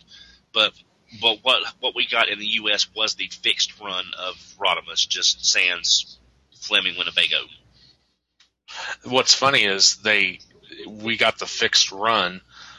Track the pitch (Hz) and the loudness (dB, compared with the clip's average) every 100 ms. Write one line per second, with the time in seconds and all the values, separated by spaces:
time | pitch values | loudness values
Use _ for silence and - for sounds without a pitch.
0 | _ - - _ _ 113 107 - _ _ | _ -20 -20 _ _ 0 0 -2 _ _
1 | _ 107 117 104 127 120 - - 127 120 | _ -4 -2 0 2 0 0 -8 -6 -4
2 | 127 117 113 104 107 110 107 104 - 101 | -2 0 0 -2 -4 -4 0 0 -2 -4
3 | 110 - 95 - 117 113 - - 104 92 | -4 -4 -8 -6 -2 -2 -4 -6 -8 -8
4 | 92 - 92 90 - - 98 82 80 82 | -8 -8 -10 -10 -14 -4 0 0 -2 -4
5 | - 92 87 - - 104 92 87 - - | -2 0 0 0 0 2 0 0 0 0
6 | - - _ _ _ _ - 104 92 87 | 0 -12 _ _ _ _ -2 0 0 -4
7 | 87 85 82 78 62 - _ _ _ _ | -4 0 0 0 -6 -16 _ _ _ _
8 | _ _ _ _ _ _ - - - - | _ _ _ _ _ _ -18 -12 -10 -10
9 | 117 127 120 - 131 139 104 98 95 - | 0 2 4 4 4 4 4 4 2 2
10 | 107 104 95 87 - _ - - 104 107 | 2 4 2 -4 -16 _ -20 -18 -16 -8
11 | 110 110 113 - - - 113 - - 98 | -4 2 2 0 -4 -2 0 2 0 0
12 | 107 110 90 92 - - - | 2 2 0 -4 -16 -20 -20